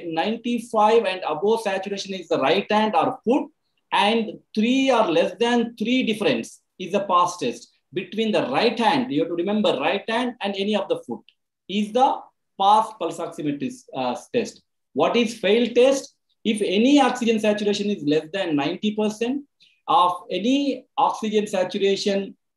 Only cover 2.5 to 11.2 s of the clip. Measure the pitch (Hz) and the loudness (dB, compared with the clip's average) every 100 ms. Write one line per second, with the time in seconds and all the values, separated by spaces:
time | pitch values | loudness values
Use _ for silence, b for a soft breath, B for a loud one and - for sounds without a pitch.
2.5 | 180 - 214 214 170 139 - - 277 - | 0 0 0 2 2 0 -2 0 0 -2
3.5 | _ _ _ _ 175 202 233 220 - _ | _ _ _ _ 0 2 0 -2 -8 _
4.5 | - 226 262 269 247 175 160 190 - 233 | -2 2 2 4 4 4 2 0 0 0
5.5 | 240 226 - 214 254 220 214 180 135 - | 2 0 -4 -2 0 0 -2 0 -2 -4
6.5 | - _ - 180 196 - - - - 123 | -16 _ -14 -4 -4 2 2 2 -2 -6
7.5 | 113 - _ _ 151 214 208 220 175 123 | -6 -14 _ _ -10 -6 -4 0 0 0
8.5 | 139 220 226 220 151 123 143 165 170 185 | 0 0 2 2 0 0 -2 -2 -2 -2
9.5 | 214 190 131 147 196 - 226 247 233 202 | 0 0 0 -2 -2 -2 -4 -4 -4 -6
10.5 | 196 196 208 - - - 113 | -4 -2 -2 -2 -4 -6 -12